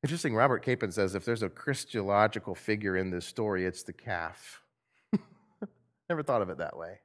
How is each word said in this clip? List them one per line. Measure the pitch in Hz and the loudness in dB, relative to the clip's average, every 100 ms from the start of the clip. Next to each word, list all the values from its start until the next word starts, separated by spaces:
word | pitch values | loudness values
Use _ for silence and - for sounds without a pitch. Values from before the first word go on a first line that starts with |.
Interesting, | 143 165 151 110 | -2 0 0 4
Robert | 135 120 | 6 4
Capon | - 123 104 | 0 0 0
says, | 90 98 95 | 0 0 0
if | |
there's | 101 117 | -2 -2
a | 104 | -2
Christological | - - 135 - 117 98 101 107 107 92 90 | -4 -4 -4 -2 -4 2 6 6 2 -6 -8
figure | - 107 104 92 | -2 0 2 0
in | 92 | 0
this | 90 - | -2 -6
story, | - 107 95 92 | -4 0 2 0
it's | 90 | -2
the | - | -12
calf. | 87 - 90 82 - - - _ _ _ _ _ | -14 -6 -4 -6 -10 -20 -20 _ _ _ _ _
<laughs> | - - _ _ _ 208 _ _ _ _ | -4 -4 _ _ _ -16 _ _ _ _
Never | 170 | -4
thought | 143 120 | 2 2
of | 95 | 2
it | 85 | -2
that | 82 - | -6 -6
way. | 82 104 | -12 -14